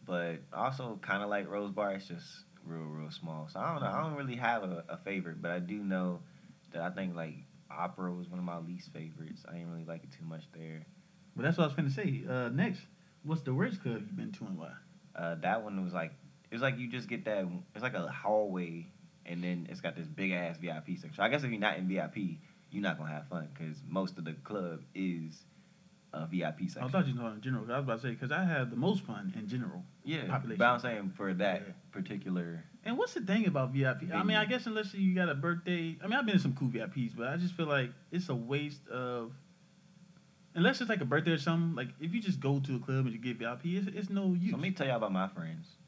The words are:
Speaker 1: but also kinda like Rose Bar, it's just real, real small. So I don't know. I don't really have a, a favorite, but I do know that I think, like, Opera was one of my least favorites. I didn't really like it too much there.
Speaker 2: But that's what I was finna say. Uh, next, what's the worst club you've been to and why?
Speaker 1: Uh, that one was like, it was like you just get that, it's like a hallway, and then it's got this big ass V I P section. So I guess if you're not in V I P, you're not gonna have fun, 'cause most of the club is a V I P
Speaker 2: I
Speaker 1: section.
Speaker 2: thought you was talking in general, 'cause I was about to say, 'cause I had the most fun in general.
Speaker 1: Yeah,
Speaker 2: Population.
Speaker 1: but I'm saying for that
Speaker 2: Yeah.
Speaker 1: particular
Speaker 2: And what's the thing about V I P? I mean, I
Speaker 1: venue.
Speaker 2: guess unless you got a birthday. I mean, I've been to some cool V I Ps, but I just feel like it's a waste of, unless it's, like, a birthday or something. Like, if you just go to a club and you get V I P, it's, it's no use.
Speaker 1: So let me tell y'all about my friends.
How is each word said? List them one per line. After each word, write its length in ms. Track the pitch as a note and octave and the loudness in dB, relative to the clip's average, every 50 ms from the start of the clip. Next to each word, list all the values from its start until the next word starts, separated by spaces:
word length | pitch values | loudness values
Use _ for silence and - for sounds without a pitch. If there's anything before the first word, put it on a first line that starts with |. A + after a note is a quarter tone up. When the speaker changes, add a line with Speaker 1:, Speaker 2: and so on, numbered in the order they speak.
| - | -6
Speaker 1:
but 340 | - F2+ F2 F2 E2+ E2 D#2+ - - - | -2 -2 0 0 0 -2 -4 -8 -8 -2
also 460 | E2+ A2 B2+ C3+ C3+ C3 A#2+ A2+ F#2+ - | 0 0 0 0 -2 -6 -6 -6 -8 -2
kinda 220 | - G2 G2 G#2 G#2 | 0 0 0 2 0
like 220 | G#2 G2+ G2 E2+ | 0 0 0 0
Rose 220 | F#2+ G#2 G#2 G2+ | -2 -2 -2 -2
Bar, 220 | G2 G#2 G#2 G2+ G2 | 0 0 2 2 0
it's 140 | F#2+ F#2+ - | -2 -4 -8
just 380 | F2 E2+ E2 - - - - - - - - | -10 -10 -10 -14 -16 -18 -20 -20 -20 -18 -10
real, 160 | D#2+ E2 E2 D#2+ | -8 -6 -6 -6
real 280 | D#2 D2+ D#2 D#2 D2+ | -6 -6 -6 -8 -8
small. 360 | D#2 - - E2 D#2+ D#2 D#2 D#2 | -8 -8 -8 -6 -6 -6 -6 -8
So 100 | - F#2 | -6 -4
I 120 | A2+ D#3 E3+ | -2 -2 -2
don't 80 | D3 | 0
know. 60 | C3 G#2 | 0 0
I 120 | G2+ C3 | 0 0
don't 140 | D#3 D#3+ D3+ | 0 0 -2
really 200 | C#3+ C#3 C3 B2 A#2 | -2 -2 -2 -2 2
have 260 | B2 A2+ A#2+ A2+ G2+ | 2 4 4 4 2
a, 200 | F#2 F2 E2+ E2 - | 0 -4 -4 -4 -8
a 80 | - - | -8 -8
favorite, 440 | - G2 G2 F#2+ E2+ E2 D#2+ D#2+ | -4 -2 -2 0 0 -2 -6 -4
but 100 | E2+ F2 | -2 0
I 80 | F2 F2+ | 0 0
do 160 | F2+ F2 G#2 G#2 G#2 | 0 -2 -4 -2 0
know 380 | G2 F#2+ F#2 F#2 F2+ F2 F2 - - - - - - - - - - | 0 2 2 2 2 0 -2 -6 -14 -20 -20 -20 -20 -20 -20 -20 -10
that 100 | - E2+ | -6 -4
I 80 | E2 F2+ | -2 -2
think, 240 | F#2 F#2+ F#2+ F#2 F2 | -2 -2 -4 -2 -2
like, 200 | E2+ E2 D#2+ D2 C2 C2+ - - - - - | -2 -4 -4 -6 -10 -14 -16 -20 -20 -18 -14
Opera 420 | D2 D2+ F2 F2+ F2+ - F#2 F2+ F2+ | -6 -4 -4 -4 -4 -2 -4 -4 -2
was 160 | F2 F2 E2+ | -4 -6 -6
one 100 | F2 F2+ | -6 -6
of 60 | F2+ | -4
my 120 | F2 E2+ E2+ | -4 -4 -6
least 340 | E2+ E2 F2+ F2+ - - - | -6 -8 -8 -10 -10 -12 -12
favorites. 500 | D#2 D#2+ D#2+ D#2 D#2 D#2+ D#2 - - - - | -10 -10 -10 -10 -10 -10 -12 -12 -12 -12 -12
I 60 | E2 | -12
didn't 180 | E2+ E2+ E2+ | -10 -8 -8
really 140 | E2+ E2 E2 | -8 -8 -8
like 180 | D#2+ E2 E2 - | -8 -8 -10 -10
it 80 | C2 | -14
too 120 | - - E2 | -16 -12 -10
much 180 | E2 D#2+ D#2+ D#2+ - - | -8 -8 -10 -12 -14 -14
there. 320 | E2 E2 D#2+ D#2+ D#2+ D#2+ - - - - - - - - - - | -14 -12 -10 -10 -12 -12 -14 -20 -20 -20 -20 -20 -20 -20 -12 -8
Speaker 2:
But 80 | - A#2+ | 0 2
that's 140 | D3 E3+ - | 2 4 4
what 80 | E3 | 4
I 20 | D3+ | 2
was 80 | C#3 | 4
finna 160 | - E3 C#3 C3+ | 2 2 2 2
say. 300 | A3 G#3 E3 C3+ C3+ - - | 2 0 0 0 0 0 -2
Uh, 220 | B2+ B2+ B2 A#2+ | 0 0 0 2
next, 320 | A#2+ C#3+ G3 A#3+ F#3 - - - - _ - - - - - | 4 4 4 4 4 -2 -6 -16 -20 _ -20 -20 -20 -12 -4
what's 180 | D3 D#3+ E3 | -2 -2 0
the 120 | C#3 C#3 B2+ | 2 2 2
worst 280 | C3+ G3+ B3+ G3 - - | 4 4 2 0 -2 -2
club 120 | B2 A#2 G#2+ | -2 -2 -2
you've 160 | G2+ G#2 F#2+ | -4 -6 -6
been 160 | - A2+ A2 | -4 -4 -6
to 140 | G2+ - - | -6 -6 -6
and 120 | G2+ F#2+ E2+ | -6 -6 -6
why? 140 | D#2+ D2+ - - - - - - - - - | -6 -10 -12 -14 -18 -20 -20 -20 -20 -14 -8
Speaker 1:
Uh, 200 | - E2+ E2+ E2+ | -4 -2 -2 -2
that 260 | E2 D#2 F2+ G#2 A2+ A2 | 0 2 2 2 2 0
one 200 | G#2+ G2+ F#2+ F#2+ | -2 -2 -2 -2
was 100 | F2+ E2+ | 0 0
like, 200 | F2 E2 D#2+ - - - - - - - - | -2 -2 -4 -6 -12 -20 -20 -20 -20 -16 -8
it 60 | - | -4
was 60 | A#2 | 0
like 160 | B2+ C3+ C3 A#2 | 0 2 0 0
you 80 | B2+ A#2+ | -4 -4
just 200 | A#2 B2+ A2+ G2+ | -4 -4 -4 -4
get 160 | A#2 G#2+ F#2+ | -6 -4 0
that, 200 | A2 G#2+ G2+ F#2+ F2+ F2 F2+ - - - | 0 0 2 0 0 -2 -6 -8 -8 -10
it's 80 | G#2+ A#2 | -4 -4
like 100 | B2+ - | -2 -2
a 140 | F#2+ E2+ D2+ | -2 -4 -2
hallway, 800 | C#2 - - G2+ G#2+ G#2+ G#2+ G2+ F#2 F#2 F2 E2+ E2 E2+ E2+ - - - - - - - - | -6 -4 0 4 4 4 4 2 0 -2 -2 -2 -4 -8 -8 -10 -14 -20 -20 -20 -20 -20 -10
and 180 | F#2 F2 E2+ F2+ | -8 -6 -2 0
then 240 | F2+ F2+ F2 E2 - | 0 0 -2 -2 -6
it's 120 | - - | -8 -6
got 140 | - F2 E2 - | -6 -6 -4 -4
this 100 | E2+ D#2 | -8 -8
big 240 | D#2 E2+ F#2+ F#2+ | -6 -2 0 0
ass 260 | F#2 F2 F2 E2 E2+ D#2 | 0 0 0 -2 -4 -4
V 140 | E2 F2 | -6 -6
I 80 | D#2+ D#2 | -6 -6
P 160 | D#2+ - F2+ | -4 -6 -6
section. 200 | F2+ F2 D#2+ D2+ - | -6 -6 -12 0 2
So 60 | G2 | 4
I 40 | A2+ | 4
guess 140 | C3 D3 C#3 | 4 4 2
if 80 | B2 | 0
you're 80 | A#2 G#2 | -2 2
not 180 | G2+ G#2+ D#2+ E2 | 2 2 2 2
in 100 | F#2 F#2 | 0 0
V 100 | F#2+ F#2 | 2 2
I 80 | D#2 - | 0 -2
P, 320 | - G#2+ G2+ F2+ D#2+ D#2 - - - - - - | -2 -2 -2 -2 -4 -6 -12 -20 -20 -20 -20 -8
you're 100 | - G2+ G2+ | -6 0 0
not 140 | F#2+ D#2+ D2 | 0 0 0
gonna 140 | D#2 D#2 | -2 -4
have 160 | D#2 D2+ D2 - | -4 -6 -6 -6
fun, 220 | F#2 E2+ D#2+ D2+ D2 | -6 -6 -6 -6 -8
'cause 280 | - E2 D#2 D#2 D2 C#2 C2 | -8 -8 -8 -8 -8 -8 -4
most 300 | D#2 F#2+ F#2+ F#2 F2+ - | 0 0 0 0 -2 -6
of 60 | E2+ | -8
the 80 | D#2+ D#2+ | -8 -8
club 480 | C#2+ - - G#2+ G#2 F#2 F2 E2 D#2+ C2+ - - | -8 -8 -6 -4 -2 -2 -2 -4 -6 -10 -10 -6
is 480 | F#2+ F#2+ F#2 F2 E2 D#2+ D#2+ D#2 - - - - - - - - - - - - - _ - - | -2 -2 -2 -2 -2 -4 -8 -10 -14 -20 -20 -20 -20 -20 -20 -20 -20 -20 -20 -20 -20 _ -12 -6
a 120 | D#2 D#2+ | -6 -4
V 180 | E2 E2+ F2+ E2 | -2 0 0 0
I 60 | E2 | 0
P 140 | - - - | -2 -2 -4
Speaker 2:
I 20 | F3+ | -4
Speaker 1:
section. 220 | - - B2+ B2+ | -4 -2 -4 2
Speaker 2:
thought 160 | C3+ F#3+ E3+ C#3 | 4 4 4 4
you 60 | C3+ | 2
was 80 | A#2+ | 0
talking 140 | A#2+ A2+ G#2+ | -2 -4 -6
in 60 | G#2+ | -6
general, 220 | A2 C3 C3 A#2 G#2+ | -2 -2 -2 -2 0
'cause 80 | A2+ | 0
I 60 | A#2+ C3+ | 0 0
was 60 | C#3+ | 2
about 120 | C3 A2+ A2+ | 0 0 0
to 60 | A#2+ B2+ | -2 -4
say, 80 | A2+ | -4
'cause 160 | - - B2+ | -4 -2 -2
I 120 | D3 D#3+ F#3+ | 0 2 2
had 240 | F3+ E3 C#3+ B2+ A#2+ | 4 4 4 2 0
the 40 | A#2 A#2 | 0 2
most 240 | C3+ F#3 G#3 F#3+ - | 4 4 4 2 0
fun 300 | - A2+ G#2 G2+ F#2+ F#2+ | -2 -6 -4 -4 -4 -4
in 120 | A2 G#2+ G2+ | -4 -4 -2
general. 360 | A#2+ B2+ A#2+ F#2 - F2 F#2 - - - - | -2 -2 -2 -2 -4 -8 -12 -12 -16 -12 -6
Speaker 1:
Yeah, 200 | - D#3+ D#3+ B2 - | -4 -4 -2 0 0
Speaker 2:
Population. 300 | - C3+ - A#2 A2 F#2+ | 0 0 0 -2 4 6
Speaker 1:
but 60 | A#2+ A#2+ | 8 8
I'm 120 | B2 A#2+ | 8 6
saying 300 | A#2+ B2 A#2 G#2+ G2+ F#2+ | 4 0 -2 0 -2 -4
for 220 | F#2 - G#2 G2 F#2 | -4 -2 -2 0 2
that 280 | F2+ G2+ G2+ F#2 F2 - G2 | 4 4 4 4 2 -2 -6
Speaker 2:
Yeah. 60 | F2 - - - | -12 -14 -16 -12
Speaker 1:
particular 720 | - G2+ F#2+ - G#2+ G2+ F#2 F#2+ - - E2+ E2+ E2+ - - - - - - | -6 -6 -4 -2 -2 -4 -2 0 0 0 0 -2 -4 -8 -10 -12 -18 -10 -4
Speaker 2:
And 120 | G#3+ A#3+ C4+ | -4 0 0
what's 160 | A4+ A#4+ - | 0 0 0
the 80 | E4+ | -4
thing 240 | A3+ F#3 G3 A3+ A3 F#3 | 0 2 4 4 4 4
about 240 | C#3+ C#3 C3 B2+ | 4 4 2 2
V 140 | C3 C#3 C3+ | 2 4 4
I 80 | C3 B2+ | 4 2
P? 160 | C3+ C3+ F3+ | 2 -2 -2
I 120 | E3+ E3 F#3 | 0 2 4
mean, 140 | G#3 A3 G#3+ | 6 6 6
I 40 | G#3+ | 4
Speaker 1:
venue. 120 | G3+ B3 B3+ | 4 2 0
Speaker 2:
guess 80 | A#3 A#3 | 0 0
unless 260 | A3 G#3+ G#3+ G3 - | -2 0 -2 -2 0
you 200 | G3 G3 F#3 F3+ | 4 4 6 6
got 140 | F#3 F3+ E3+ | 6 4 4
a 80 | D3 | 4
birthday. 600 | C#3 C#3 E3+ E3+ E3+ - F3+ F3+ F3 E3 E3 D#3+ - | 2 2 2 0 0 0 0 0 2 0 -2 -4 -4
I 60 | - F#3+ | -2 0
mean, 60 | A3+ | 2
I've 120 | C4+ C#4 | 2 4
been 100 | A3 G3+ | 6 6
to 40 | F3+ | 6
some 140 | C#3 C#3+ A#2 | 6 6 2
cool 140 | - D3 B2 | 2 0 0
V 120 | A2+ A#2 | 2 0
I 40 | A2+ - | -2 -2
Ps, 260 | - C3+ B2 A2+ - | -2 -2 -2 -2 0
but 140 | A#2 A#2 B2+ | -2 -2 -2
I 80 | C#3+ | 0
just 180 | E3+ F3 F3+ F3+ | 0 0 0 0
feel 100 | - E3+ D3+ | 0 0 4
like 240 | D3 C#3 B2+ B2+ - - - - | 4 4 4 2 -4 -12 -14 -4
it's 180 | - F3 F3+ - | -4 -4 0 0
a 60 | C#3 | -2
waste 520 | A#2 A2+ A#2 C#3 D3 D3 D3 C#3+ - - - | -2 0 0 0 0 0 -2 -6 -10 -12 -8
of, 460 | - B2 B2+ B2 B2 A#2+ A#2 A2+ C3 - - - - - - - - - - - - - - - - - - - - - - - - | -4 -4 -2 -2 -2 -2 -4 -6 -10 -14 -20 -20 -20 -20 -20 -20 -20 -20 -20 -20 -20 -20 -20 -20 -20 -20 -20 -20 -20 -20 -20 -8 2
unless 240 | E3+ F3 A3+ C4+ - | 6 6 6 6 6
it's, 100 | B3+ A3+ | 2 0
like, 120 | A3 F#3+ | 2 2
a 40 | C#3+ | 2
birthday 260 | B2+ C#3 D3+ D#3 E3+ | 4 4 4 6 4
or 60 | E3 D#3 | 2 4
something. 380 | C#3 E3+ E3 E3 E3+ E3 E3 | 4 4 4 4 4 2 2
Like, 140 | - - C#3 - - | 0 -2 -4 -4 -4
if 140 | D3 E3+ E3+ | -4 0 0
you 80 | A#3 | 0
just 180 | G#3+ F#3+ F#3 C3+ | 2 2 0 2
go 200 | C#3 C3+ C#3+ C#3 | 4 4 4 4
to 140 | C#3 C3+ C3+ | 4 2 0
a 40 | B2 | -2
club 260 | A#2+ - C3 C3 C3 | 0 0 2 2 2
and 80 | B2+ A2+ | 2 0
you 60 | A2+ | -2
get 180 | A2+ B2+ A#2+ A2 | -2 -4 -2 -2
V 80 | A2+ | -2
I 100 | A#2 B2 | -4 -4
P, 200 | B2+ - E3+ F3 G3 | -2 -2 0 0 2
it's, 100 | G3+ F#3+ | 0 0
it's 220 | - G#3 G#3+ F#3 | -2 -2 -4 0
no 240 | G3 G3 G3 F#3+ F3+ | 0 2 4 4 4
use. 180 | F3 F3 G3 | 4 4 2
Speaker 1:
So 60 | G3 C#3+ | 2 2
let 40 | D3+ | 2
me 80 | F#3+ | 0
tell 160 | F#3+ - D3+ C3+ | 2 2 2 2
y'all 80 | B2 A#2 | 4 4
about 140 | A2 G#2 | 4 2
my 160 | G2 F#2 F#2+ F#2+ | 2 2 2 2
friends. 480 | - F#2 E2 D#2+ D#2+ D#2+ E2 - - _ - | 0 -4 -6 -6 -6 -8 -10 -14 -18 _ -20